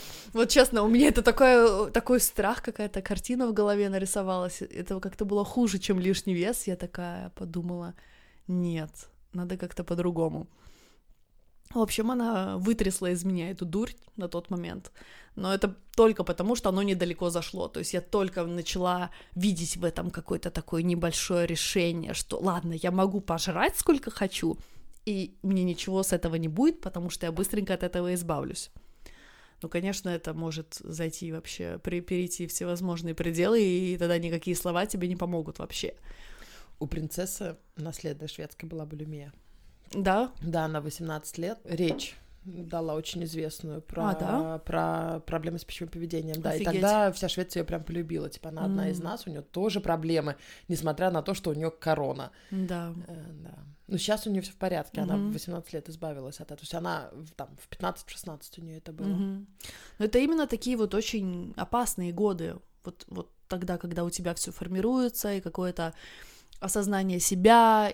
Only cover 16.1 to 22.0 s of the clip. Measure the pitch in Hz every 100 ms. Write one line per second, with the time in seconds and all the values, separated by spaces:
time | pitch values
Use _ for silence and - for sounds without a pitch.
16.1 | 214 180 170 190 202 196 185 202 185 175
17.1 | 165 175 170 160 185 175 - - 180 175
18.1 | 208 190 185 170 175 165 185 180 180 175
19.1 | - - 175 196 170 165 - 170 - 175
20.1 | - - 175 170 165 - 165 175 170 170
21.1 | 160 - 175 170 160 - 196 170 170